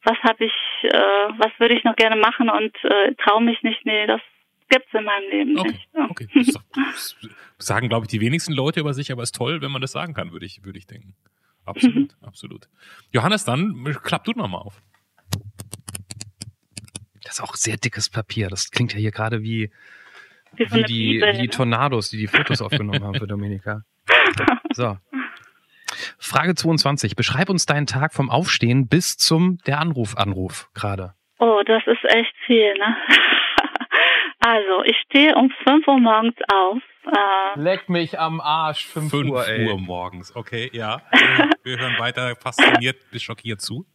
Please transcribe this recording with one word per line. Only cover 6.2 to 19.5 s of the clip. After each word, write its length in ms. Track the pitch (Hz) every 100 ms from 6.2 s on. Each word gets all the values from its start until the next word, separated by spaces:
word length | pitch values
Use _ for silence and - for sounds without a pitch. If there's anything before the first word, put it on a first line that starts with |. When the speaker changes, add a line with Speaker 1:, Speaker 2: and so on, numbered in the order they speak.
| 117
Speaker 2:
Das 140 | 277 247
ist 80 | 294
doch, 80 | _
das 440 | - 277 - - - 110 - - _
sagen, 320 | - 104 120
glaub 140 | 117
ich, 60 | 107
die 120 | 110
wenigsten 320 | 113 165 -
Leute 260 | 135 135 165
über 140 | 147
sich, 180 | 139 143
aber 100 | 123
ist 140 | 117 -
toll, 260 | 120 165
wenn 100 | 139
man 100 | 135
das 100 | 131
sagen 220 | - 165
kann, 180 | 139 87
würde 140 | 85 87
ich, 180 | -
würde 140 | 98 95
ich 80 | _
denken. 260 | - 95 _ _ _ _ _ -
Absolut, 300 | 95 247 233 285 _
Speaker 1:
Mhm. 80 | -
Speaker 2:
absolut. 400 | - - - _ _ - - _
Johannes, 340 | 120 160 208 -
dann 380 | 127 208 127 135 135
klapp 220 | - 160
du 80 | -
noch 160 | 233 110
mal 100 | 90
auf. 240 | 101 - _ _ _ _ _ - - - - - - - - - - _ - _ _ - - - - _
Speaker 3:
Das 120 | -
ist 80 | -
auch 120 | -
sehr 240 | - - 107
dickes 320 | - - -
Papier. 400 | - 107 - 95
Das 220 | 95 -
klingt 220 | - 120
ja 60 | 101
hier 120 | 107
gerade 320 | - 110 113
wie, 260 | 110